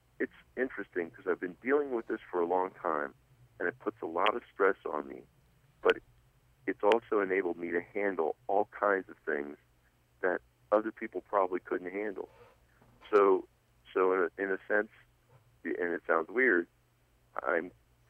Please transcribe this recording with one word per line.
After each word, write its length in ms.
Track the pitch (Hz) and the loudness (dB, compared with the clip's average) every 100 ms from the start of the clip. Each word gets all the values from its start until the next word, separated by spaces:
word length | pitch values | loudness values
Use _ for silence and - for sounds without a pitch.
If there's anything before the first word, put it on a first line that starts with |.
| _ - | _ -8
it's 120 | - - - 120 | -8 -8 -12 -6
interesting 540 | 131 - 98 92 82 | -4 -6 -8 -6 -6
'cause 160 | - 92 | -6 -4
I've 120 | 82 | -4
been 160 | 90 90 | -4 -6
dealing 320 | 123 143 143 117 | 0 0 0 -4
with 100 | - | -4
this 120 | 113 - | -6 -4
for 120 | 90 | -2
a 40 | 85 | 2
long 240 | 92 92 - | 2 0 -4
time, 360 | 87 76 71 - _ _ - - | -2 -2 -4 -10 _ _ -18 -6
and 80 | 87 | -4
it 120 | - | -4
puts 180 | - - | -6 -6
a 20 | 87 | -4
lot 300 | 85 104 120 | 0 0 0
of 80 | - | -4
stress 220 | - 98 - 87 | 0 2 2 -4
on 140 | 76 69 | -6 -8
me. 160 | 64 - _ _ _ _ _ | -14 -18 _ _ _ _ _
But 160 | 92 - - - _ _ _ _ 98 | 2 2 -2 -20 _ _ _ _ -8
it's 160 | - | 0
also 380 | 101 117 - 107 | 2 2 2 -2
enabled 360 | 95 95 90 85 | 0 0 -2 -4
me 140 | 85 | -4
to 100 | 85 | -4
handle 540 | 87 104 101 85 78 - - | -4 -4 -2 -2 -2 -4 -2
all 220 | 98 107 - | -2 -2 0
kinds 300 | 101 95 87 | 0 0 -2
of 60 | - - | -10 -6
things 320 | 73 71 73 _ _ _ _ _ _ | -4 -6 -12 _ _ _ _ _ _
that 200 | 92 87 _ _ - | -2 -2 _ _ 0
other 200 | 107 110 | 0 0
people 300 | - 110 90 - | -8 -10 -10 -2
probably 320 | 101 92 90 | 0 0 -2
couldn't 300 | - 90 90 | -4 -6 -6
handle. 380 | 98 107 92 - - - _ _ _ _ - - | -6 -6 -8 -12 -16 -20 _ _ _ _ -20 2
So, 360 | 104 98 92 - _ _ _ - | 6 6 4 0 _ _ _ -4
so 220 | 98 92 | 2 4
in 60 | 95 | 4
a, 240 | 85 - | 0 -2
in 80 | 98 | -4
a 60 | 95 - | -4 0
sense, 220 | 107 110 - - _ _ - _ _ | 0 -2 -8 -20 _ _ -20 _ _
and 300 | - - 87 | -8 -4 -2
it 80 | 85 - | -2 0
sounds 220 | 82 80 | 0 0
weird, 380 | 113 127 87 - _ _ _ _ _ _ - | 0 4 2 0 _ _ _ _ _ _ -6
I'm 300 | 67 85 90 - _ _ | -2 -2 -2 -12 _ _